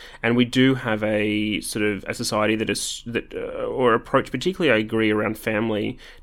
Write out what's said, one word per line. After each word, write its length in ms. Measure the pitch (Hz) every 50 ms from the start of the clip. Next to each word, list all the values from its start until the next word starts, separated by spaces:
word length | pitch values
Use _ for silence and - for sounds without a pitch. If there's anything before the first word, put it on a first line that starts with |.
| - - - - -
And 140 | 117 117
we 80 | 123 123
do 300 | 120 - 131 127 135 135
have 280 | 131 - 120 107 107 107
a 600 | 107 107 104 104 107 104 107 107 107 104 87 -
sort 200 | - - 110 104
of 180 | 104 104 95 -
a 60 | - 110
society 440 | - 120 - 117 107 107 107 110
that 120 | 110 110 95
is, 340 | 107 - - - - - -
that, 260 | 117 117 104 - - -
uh, 300 | - - - - - 120
or 300 | 113 110 123 127 120 113
approach, 360 | 120 - - - 135 - -
particularly 400 | - 135 - 180 185 - 180 143
I 60 | 113 110
agree 320 | 110 107 113 110 110 107
around 280 | 107 107 107 107 110 -
family, 580 | - 113 110 104 113 113 107 101 107 107 127 - - - - -